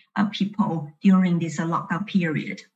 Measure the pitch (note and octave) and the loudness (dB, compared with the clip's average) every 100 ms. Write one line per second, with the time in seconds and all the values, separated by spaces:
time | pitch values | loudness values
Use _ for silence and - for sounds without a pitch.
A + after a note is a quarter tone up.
0 | _ - G3+ - G3 - E3+ E3 D3 - | _ -4 -2 -2 -4 -2 -2 -2 -6 0
1 | G3 F#3 F3+ F3 E3 D3 E3 E3+ - E3+ | 4 6 4 2 -2 -4 -4 -4 -4 -6
2 | G#3 G3 E3 D3+ G2+ G2 - | -2 0 0 -2 -6 -12 -16